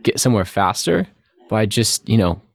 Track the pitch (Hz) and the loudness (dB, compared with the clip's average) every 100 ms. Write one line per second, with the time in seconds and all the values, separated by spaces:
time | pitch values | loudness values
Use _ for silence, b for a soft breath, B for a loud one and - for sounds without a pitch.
0 | - - 127 110 92 - 92 - - 87 | -4 0 2 2 0 0 -2 -2 -2 -2
1 | - _ _ _ - 110 107 120 113 - | -2 _ _ _ -6 -2 0 0 0 -2
2 | - 113 87 85 - | 0 2 2 -2 -10